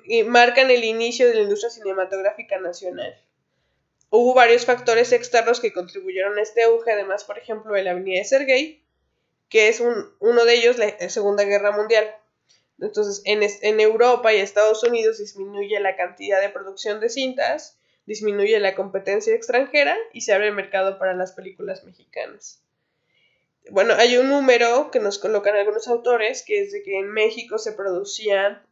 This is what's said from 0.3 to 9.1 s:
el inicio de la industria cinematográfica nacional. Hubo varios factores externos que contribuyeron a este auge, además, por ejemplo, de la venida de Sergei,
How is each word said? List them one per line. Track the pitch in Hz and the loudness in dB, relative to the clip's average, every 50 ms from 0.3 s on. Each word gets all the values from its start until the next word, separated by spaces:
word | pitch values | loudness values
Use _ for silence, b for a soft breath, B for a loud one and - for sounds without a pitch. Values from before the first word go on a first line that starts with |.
| 240 240 240 240 240 262 262 262 | 6 6 6 6 4 4 4 4
el | 247 240 226 | 4 2 2
inicio | 220 220 226 233 240 240 247 254 240 | -2 -2 -2 -4 -4 0 2 2 4
de | 226 | 4
la | 220 | 2
industria | 208 202 208 208 233 233 | 0 0 -2 -4 -6 -8
cinematográfica | 226 226 214 196 190 190 185 185 196 196 190 208 214 - 220 - 196 190 | -10 -8 -8 -6 -4 -4 -4 -4 -6 -4 -4 -4 -4 -6 -8 -8 -8 -6
nacional. | 190 170 175 - 190 180 180 175 - - - _ _ _ _ _ _ _ _ _ _ _ _ _ _ _ _ _ _ _ | -6 -8 -10 -10 -10 -10 -10 -10 -12 -12 -14 _ _ _ _ _ _ _ _ _ _ _ _ _ _ _ _ _ _ _
Hubo | 208 233 240 247 254 | 2 4 4 6 6
varios | 254 240 233 233 240 240 | 6 6 8 6 4 4
factores | 247 247 240 - 240 226 233 247 240 247 | 0 -2 0 0 2 2 2 4 4 2
externos | 233 240 - - 233 226 233 240 247 | 0 0 0 0 0 2 2 0 0
que | - 208 | -2 -4
contribuyeron | - 180 180 180 - 196 185 190 185 190 190 202 208 | -6 -6 -8 -10 -12 -14 -12 -8 -4 -4 -4 -2 -2
a | 208 | -4
este | 214 214 - 233 226 | -4 -2 0 2 4
auge, | 226 226 233 226 233 | 4 2 2 0 -2
además, | 214 208 196 196 190 208 - | -2 -2 -2 -4 -6 -8 -8
por | - 202 233 | -12 -16 -14
ejemplo, | - - 220 214 214 220 208 | -12 -12 -12 -12 -8 -4 -4
de | 196 190 | -2 -2
la | 185 180 | -2 -4
venida | 175 190 190 185 185 | -6 -4 -4 -4 -4
de | 202 | -2
Sergei, | - 269 269 285 269 262 262 302 311 - _ _ _ _ _ _ _ | 0 0 0 2 2 0 0 0 -4 -10 _ _ _ _ _ _ _